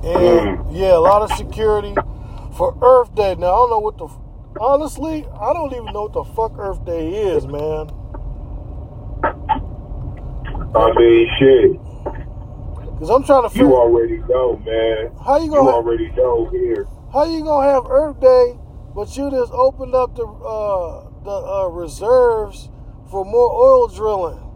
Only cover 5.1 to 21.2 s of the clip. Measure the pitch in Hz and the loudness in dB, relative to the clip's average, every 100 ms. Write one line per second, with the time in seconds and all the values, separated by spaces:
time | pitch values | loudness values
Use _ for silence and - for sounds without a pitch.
5.1 | 311 285 - 214 330 294 254 226 208 208 | -8 -10 -8 -4 -2 -4 -8 -10 -8 -8
6.1 | 170 143 - 220 - 196 185 - 165 160 | -8 -8 -4 -6 -4 -8 -8 -8 -6 -6
7.1 | 196 208 156 131 143 151 156 156 - - | -4 -2 -2 -4 -6 -6 -6 -8 -12 -14
8.1 | - - - - - - - - - - | -12 -12 -12 -12 -14 -14 -14 -14 -14 -14
9.1 | - 302 - - 277 - - - - - | -6 -6 -6 -6 -6 -6 -12 -12 -12 -10
10.1 | - - - - - - 113 117 113 117 | -12 -12 -10 -10 -10 -4 0 2 6 6
11.1 | 117 117 - 135 131 98 - - - - | 6 4 4 6 8 6 2 -10 -12 -12
12.1 | - - - - - - - - - 156 | -12 -14 -14 -16 -14 -12 -12 -12 -12 0
13.1 | 240 277 277 226 220 285 180 120 117 117 | 2 4 4 4 4 6 6 6 4 2
14.1 | 113 - 127 127 107 110 110 113 110 113 | -4 -2 0 0 -2 -4 0 0 -2 -6
15.1 | - - 285 320 294 269 120 - 117 - | -10 0 0 2 4 4 4 0 -2 -4
16.1 | - 127 117 113 123 123 110 - - - | 0 0 2 -2 -2 -2 -2 -6 -14 -6
17.1 | 262 320 330 311 294 277 277 - 262 302 | -2 0 -2 0 2 4 2 2 0 0
18.1 | 277 262 254 247 240 - - - - 208 | 4 6 6 4 0 -18 -20 -16 -10 -10
19.1 | - 277 269 240 240 262 269 254 254 247 | -6 -4 -2 -4 0 0 0 -4 -2 -2
20.1 | - 226 208 214 220 208 196 170 143 - | -6 -10 -10 -10 -6 -4 -4 -4 -10 -18
21.1 | - | -18